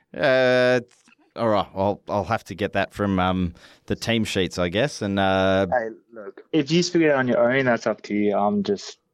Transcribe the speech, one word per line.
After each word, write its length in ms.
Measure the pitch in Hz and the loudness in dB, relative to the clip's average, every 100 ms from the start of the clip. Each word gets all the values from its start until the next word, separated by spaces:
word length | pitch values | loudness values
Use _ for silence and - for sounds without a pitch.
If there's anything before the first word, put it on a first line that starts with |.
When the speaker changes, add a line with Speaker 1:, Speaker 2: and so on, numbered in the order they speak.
| _ - | _ -2
Speaker 1:
Uh, 640 | 143 131 127 127 123 127 123 _ _ _ _ - | 2 4 4 4 4 2 -2 _ _ _ _ -4
all 120 | 113 | 0
right, 180 | 104 - | 0 -2
I'll, 260 | 95 98 98 - | -2 -2 -2 -4
I'll 160 | 101 | -4
have 200 | 87 113 | -2 -4
to 100 | - | -6
get 200 | 90 98 | -6 -2
that 180 | 101 - | -2 -2
from, 240 | - 101 95 | -2 -2 0
um, 360 | 92 92 87 - - - - | 0 0 -2 -6 -20 -20 -8
the 100 | 110 | -6
team 280 | - 113 | -2 -2
sheets, 340 | 107 98 90 - | -2 -2 -2 -2
I 100 | 90 | -2
guess. 340 | 95 139 - | -2 -2 -4
And, 160 | 101 98 | -4 0
uh, 480 | 95 95 95 95 95 | 2 2 2 2 0
Speaker 2:
Hey, 180 | 123 113 101 _ | -2 -4 -10 _
look, 300 | 113 101 - - | -18 -18 -18 -2
if 180 | 160 139 | -2 2
you 120 | 165 | 0
figure 260 | 175 170 156 | 2 2 2
it 40 | |
out 60 | 135 | 2
on 100 | 127 | 2
your 240 | 117 120 | 2 2
own, 120 | 135 | 2
that's 220 | 127 113 113 | 2 0 -2
up 160 | 104 | -6
to 120 | - | -4
you. 220 | 104 104 101 | 0 0 2
I'm 260 | 104 104 | 0 0
just, 360 | 98 95 - - _ | -2 -4 -6 -18 _